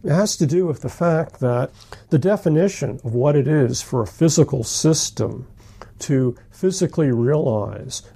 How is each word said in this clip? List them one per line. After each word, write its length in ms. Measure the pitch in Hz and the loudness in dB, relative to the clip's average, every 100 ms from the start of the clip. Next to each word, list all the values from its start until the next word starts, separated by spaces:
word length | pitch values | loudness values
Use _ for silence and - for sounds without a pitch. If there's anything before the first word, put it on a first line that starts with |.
It 60 | 143 | 0
has 260 | 160 202 - | 2 2 0
to 100 | 151 | 0
do 180 | 175 180 | 2 0
with 160 | 135 | -4
the 80 | 135 | -8
fact 520 | - 170 160 156 - | -2 0 0 -2 -4
that 280 | 127 123 127 - - - - | -2 0 -4 -8 -20 -20 -2
the 80 | - | 0
definition 840 | 180 208 170 156 196 - 143 135 | 2 0 2 2 0 -2 -8 -8
of 100 | 120 | -4
what 220 | 120 139 147 | 0 2 2
it 120 | 135 | 2
is 360 | 151 120 123 | 2 2 -2
for 180 | - 127 | -4 -4
a 60 | 107 | -4
physical 560 | - 165 156 - 135 | 2 2 4 2 0
system 840 | 113 - 156 156 - - 107 110 131 - - - - - | -4 -2 0 0 -2 -4 -6 -6 -16 -20 -20 -20 -20 -14
to 360 | - 135 127 123 - | -2 0 0 -4 -18
physically 640 | - 185 185 165 - 147 | -4 -2 0 -2 0 0
realize 880 | 120 120 151 151 107 104 101 131 - - | 2 2 2 0 -2 -4 -10 -12 -14 -16